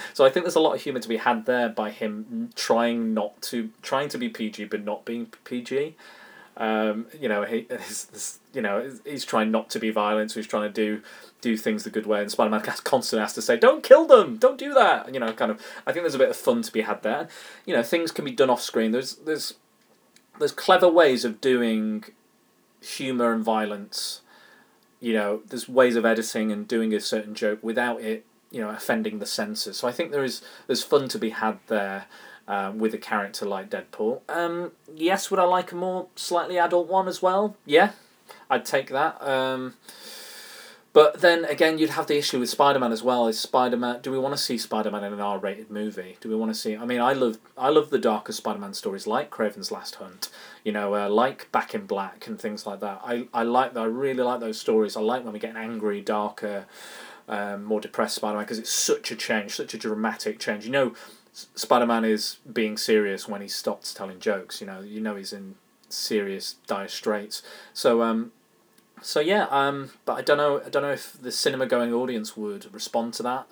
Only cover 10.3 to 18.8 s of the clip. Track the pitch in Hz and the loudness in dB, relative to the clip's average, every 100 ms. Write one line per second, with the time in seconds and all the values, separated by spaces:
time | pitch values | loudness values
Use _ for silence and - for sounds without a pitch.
10.3 | 110 107 110 107 104 107 107 - - - | -6 -4 -4 -2 -2 -2 -2 -8 -20 -20
11.3 | _ 123 110 113 107 113 110 104 104 104 | _ -2 -2 0 -2 -2 -6 0 0 0
12.3 | - 110 107 107 - - 135 - 113 104 | 0 2 2 -2 -6 0 0 2 0 -2
13.3 | - - 120 233 311 - 285 320 254 170 | -2 0 6 6 6 10 10 12 8 8
14.3 | 110 247 269 277 269 202 135 - 131 113 | 4 2 2 2 6 6 4 0 -4 -4
15.3 | 110 120 107 - - - 147 170 135 131 | 0 -2 -2 -6 -10 -4 -2 0 4 2
16.3 | 117 - 117 113 110 107 101 107 135 165 | 4 2 2 0 -2 -2 -2 -2 -2 -4
17.3 | - - - - 135 113 170 165 - 147 | -12 -20 -16 0 0 2 0 0 -4 -6
18.3 | 120 135 120 - 120 | 2 4 4 0 0